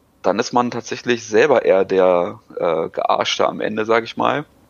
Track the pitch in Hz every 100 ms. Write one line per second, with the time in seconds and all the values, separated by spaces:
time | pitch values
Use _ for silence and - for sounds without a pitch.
0 | _ _ 95 98 120 127 120 117 - 127
1 | - 120 107 107 147 123 - 95 95 95
2 | 92 90 92 110 _ - 87 80 85 -
3 | - - - - - - - 107 110 113
4 | 117 - 117 131 156 _ _